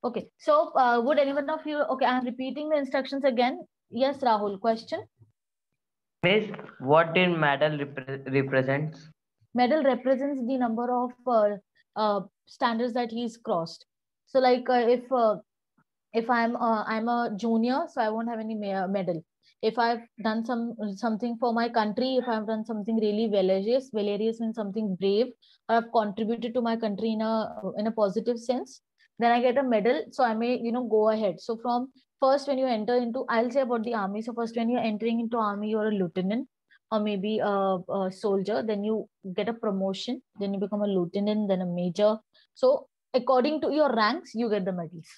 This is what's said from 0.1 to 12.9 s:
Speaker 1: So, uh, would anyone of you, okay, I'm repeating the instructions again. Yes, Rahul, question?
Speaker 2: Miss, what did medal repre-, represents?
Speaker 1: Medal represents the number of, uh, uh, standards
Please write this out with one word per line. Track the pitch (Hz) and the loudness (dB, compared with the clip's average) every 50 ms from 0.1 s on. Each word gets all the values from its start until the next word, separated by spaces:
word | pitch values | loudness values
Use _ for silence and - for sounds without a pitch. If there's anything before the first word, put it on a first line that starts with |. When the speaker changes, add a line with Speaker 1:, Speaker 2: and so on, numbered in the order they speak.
| 240 220 175 - _ _ | -6 -6 -10 -10 _ _
Speaker 1:
So, | - - 302 294 330 320 - | 0 2 4 4 4 2 2
uh, | 294 262 247 240 240 | 2 4 4 4 2
would | 233 254 302 277 | 2 2 2 2
anyone | 285 277 277 285 285 277 | 2 2 0 -2 -2 -2
of | 311 311 - | -4 -4 -4
you, | 302 302 294 | -6 -2 -2
okay, | 285 - 262 254 269 | -2 -2 0 0 2
I'm | 240 247 254 254 | 2 2 2 -2
repeating | 247 247 247 262 262 262 269 302 302 | -4 -6 -6 -8 -8 -6 -6 -4 0
the | 311 294 | 0 0
instructions | 277 269 269 277 269 269 277 277 269 | 0 0 -2 -4 -2 -2 -6 0 0
again. | 285 247 226 247 247 294 359 330 _ _ _ _ _ | 0 2 2 0 0 0 -4 -12 _ _ _ _ _
Yes, | - 233 262 269 285 277 | -4 0 0 0 0 0
Rahul, | - 247 220 208 208 208 202 190 | 0 2 2 2 0 -2 -4 -2
question? | - 233 226 220 - - - 330 - _ _ _ - _ _ _ _ _ _ _ _ _ _ _ _ _ _ _ _ _ _ _ - | 0 0 0 0 -4 -8 -8 -8 -8 _ _ _ -20 _ _ _ _ _ _ _ _ _ _ _ _ _ _ _ _ _ _ _ 0
Speaker 2:
Miss, | 175 196 214 214 202 - - - - - - | 2 4 4 2 0 -8 -12 -14 -18 -16 -10
what | 131 127 147 160 170 165 160 | 0 4 6 6 6 6 4
did | 185 185 180 | 2 4 4
medal | 175 160 156 147 139 135 147 156 156 147 | 4 2 4 2 4 4 2 0 2 -2
repre-, | 143 131 135 - 131 131 135 139 135 135 131 | -6 -6 -8 -12 -8 -8 -8 -8 -6 0 0
represents? | 139 135 135 135 135 131 127 135 139 156 156 - - - - - _ _ _ _ _ _ _ _ | 0 2 2 2 0 2 2 0 0 -2 -4 -8 -10 -20 -20 -20 _ _ _ _ _ _ _ _
Speaker 1:
Medal | 233 247 247 285 320 285 | 2 2 4 2 2 2
represents | 277 247 247 254 254 269 240 269 285 285 269 240 | 2 0 0 0 0 0 0 0 -4 -4 -4 -4
the | 226 269 262 | -2 -2 0
number | 247 233 226 220 240 240 | 0 -2 -2 -2 -2 -2
of, | 247 247 247 247 247 _ _ 262 | 0 -2 -2 -4 -6 _ _ 2
uh, | 247 226 208 208 208 196 _ _ _ _ _ _ _ | 2 4 4 2 0 -2 _ _ _ _ _ _ _
uh, | - 214 214 208 202 190 202 _ _ _ | -2 0 0 0 0 -2 -6 _ _ _
standards | _ - - 269 240 233 226 240 247 | _ -8 -2 0 0 0 0 -2 -2